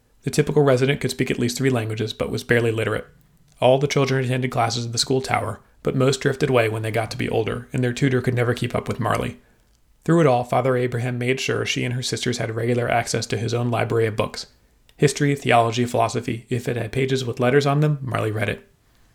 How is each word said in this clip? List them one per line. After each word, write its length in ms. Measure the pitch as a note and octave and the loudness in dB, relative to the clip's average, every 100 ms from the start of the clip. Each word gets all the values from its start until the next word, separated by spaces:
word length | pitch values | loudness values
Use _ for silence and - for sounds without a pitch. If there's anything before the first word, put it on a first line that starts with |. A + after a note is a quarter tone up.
| _ _ | _ _
The 60 | - | -6
typical 340 | - D3 D3 | -2 0 4
resident 360 | C#3+ B2+ C3 C#3+ | 4 4 2 0
could 120 | C3 | -2
speak 200 | - C3 | -2 -2
at 80 | - | 0
least 180 | A#2+ - | -2 0
three 120 | C3+ | 0
languages, 420 | B2 A2 A2 A2 | 0 -2 -4 -4
but 180 | - - | -4 -4
was 140 | - | -4
barely 280 | - A#2+ A#2 | 0 2 2
literate. 360 | A2 G#2+ A2 - - _ _ _ - | 0 -2 -4 -8 -20 _ _ _ 2
All 160 | A#2+ C3+ | 4 4
the 100 | C#3+ | 4
children 380 | C#3+ C3 C3+ B2 | 2 0 0 0
attended 260 | B2+ B2+ | -2 -2
classes 340 | B2+ A2+ A#2+ A#2 | 0 0 -2 -4
at 60 | |
the 60 | A#2 | -2
school 240 | - C3 | 0 0
tower, 400 | - A2 G2+ G#2+ _ _ | 0 -4 -4 -8 _ _
but 120 | C#3+ C3+ | -2 0
most 240 | C3 C3 | 2 0
drifted 300 | C#3 C3 C#3+ | -2 -2 0
away 180 | B2 A2 | 2 2
when 140 | A2 | -2
they 100 | A2 | -4
got 200 | A2+ A2 | -4 -4
to 60 | A#2+ | -4
be 120 | A#2 | -2
older, 400 | A#2 A2+ A#2+ - | -2 -2 -4 -6
and 100 | B2+ | -2
their 120 | B2 | -2
tutor 280 | A#2+ C#3 B2 | 0 0 0
could 120 | B2 | 0
never 200 | A#2+ A#2+ | 0 0
keep 220 | A#2+ A#2 - | -2 -2 -4
up 140 | - | -4
with 100 | G#2 | -4
Marley. 400 | A2 G#2+ A#2+ - _ _ _ _ _ _ - | 0 0 -2 -8 _ _ _ _ _ _ 0
Through 160 | E3+ | 4
it 60 | D3 | 6
all, 180 | B2 A#2+ | 4 2
Father 320 | B2 B2+ B2+ | 0 2 2
Abraham 400 | B2 A#2+ B2 B2 | 0 -2 -4 -2
made 240 | B2 C3 | -2 0
sure 240 | - A#2 A2+ | 0 -2 -2
she 180 | C3+ | -2
and 100 | B2+ | -2
her 80 | B2 | -4
sisters 360 | B2 A#2 B2 A#2+ | -4 -4 -2 -2
had 180 | A#2 A2+ | -4 -2
regular 340 | A#2 A#2+ A#2 | 0 0 2
access 360 | A#2+ A#2 A#2 - | 0 0 -4 -2
to 120 | G2+ | -4
his 160 | A2+ | -2
own 160 | A#2 A#2+ | -2 0
library 360 | A#2 A2+ A2+ A2+ | 0 0 0 0
of 100 | G#2+ | 0
books. 300 | G#2+ - - _ _ _ _ - | -4 -4 -16 _ _ _ _ 0
History, 400 | D3 - C#3+ C#3 | 2 4 0 2
theology, 480 | B2+ A#2+ A#2 A#2 A#2+ | 4 4 4 2 0
philosophy. 600 | A2+ A2+ A#2 B2 A#2 - | 2 0 0 -4 -6 -4
If 200 | A#2+ - | -4 -2
it 80 | A#2+ | -4
had 160 | G#2+ | -4
pages 320 | C3 C3 C3 A#2+ | -2 0 0 -2
with 160 | A2+ | 0
letters 240 | B2 C#3 C#3 | 4 4 4
on 160 | C#3+ | 4
them, 160 | D3+ C#3+ | 2 0
Marley 300 | B2+ A2 A2 | -2 -4 -2
read 160 | G#2+ A#2 | -2 -4
it. 180 | - - _ _ _ _ | -4 -10 _ _ _ _